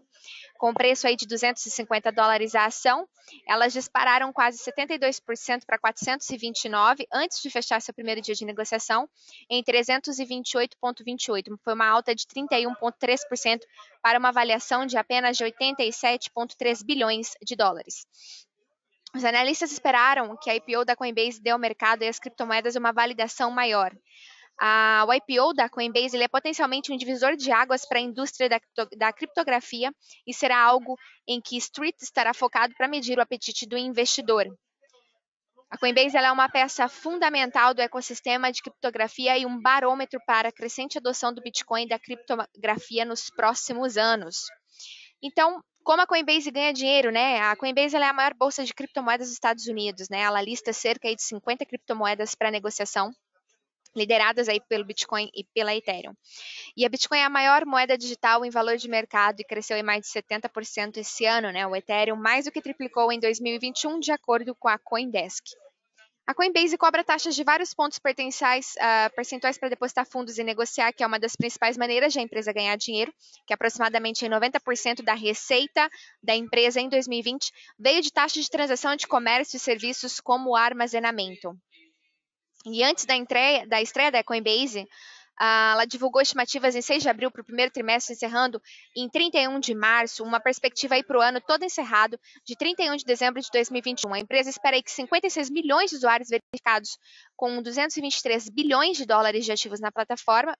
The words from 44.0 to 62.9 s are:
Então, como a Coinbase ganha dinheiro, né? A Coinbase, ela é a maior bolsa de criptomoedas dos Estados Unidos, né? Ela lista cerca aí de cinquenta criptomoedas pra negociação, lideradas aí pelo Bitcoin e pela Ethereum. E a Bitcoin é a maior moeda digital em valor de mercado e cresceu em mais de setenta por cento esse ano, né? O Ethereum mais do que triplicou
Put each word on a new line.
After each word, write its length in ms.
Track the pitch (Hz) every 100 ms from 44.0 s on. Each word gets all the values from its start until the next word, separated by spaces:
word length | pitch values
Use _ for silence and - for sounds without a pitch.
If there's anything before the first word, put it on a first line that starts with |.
| 226 226 165 - - - _ - - - - _
Então, 400 | 277 339 330 359 - _ -
como 160 | 330
a 60 | 359
Coinbase 420 | 330 294 311 285
ganha 220 | 254 294
dinheiro, 400 | 262 262 277 240
né? 300 | 226 262 233
A 160 | 208 214
Coinbase, 360 | 262 262 294
ela 120 | 294 277
é 20 |
a 60 |
maior 200 | 269 269
bolsa 300 | 269 277 277
de 100 | 247
criptomoedas 540 | - 269 285 240 240 247
dos 60 |
Estados 340 | 240 233 233 226
Unidos, 400 | 220 208 190 190
né? 140 | 196
Ela 200 | 208 208
lista 300 | 202 240 -
cerca 380 | 220 226 233 226
aí 60 | 220
de 60 |
cinquenta 420 | - 208 233 247 -
criptomoedas 720 | 247 - 220 208 208 214 -
pra 140 | 220
negociação, 600 | 214 208 - 208 208 202 - _ _ _ _ _ _ _
lideradas 540 | 220 208 226 214 233 226
aí 140 | 214
pelo 240 | - 220 202
Bitcoin 440 | 220 - 214 208 -
e 80 | 190
pela 220 | 226 214 214
Ethereum. 380 | 208 180 - 202 _ - - - - -
E 80 | 240
a 40 |
Bitcoin 300 | 254 - 294
é 60 | 277
a 40 |
maior 360 | 277 269 285 311
moeda 320 | 262 254 254
digital 480 | 247 240 233 233 240
em 40 |
valor 280 | 233 226 233
de 100 | 233
mercado 540 | 226 220 208 208 214
e 40 | 208
cresceu 300 | 214 - 214
em 80 |
mais 200 | 214 208
de 40 | -
setenta 400 | 220 - 214 233
por 180 | 220 220
cento 360 | - 208 220
esse 240 | 214 - 220
ano, 260 | 233 208
né? 160 | 180 190
O 80 | 190
Ethereum 400 | - 208 214 220
mais 300 | 220 262 285
do 60 |
que 100 | 311
triplicou 500 | 269 277 254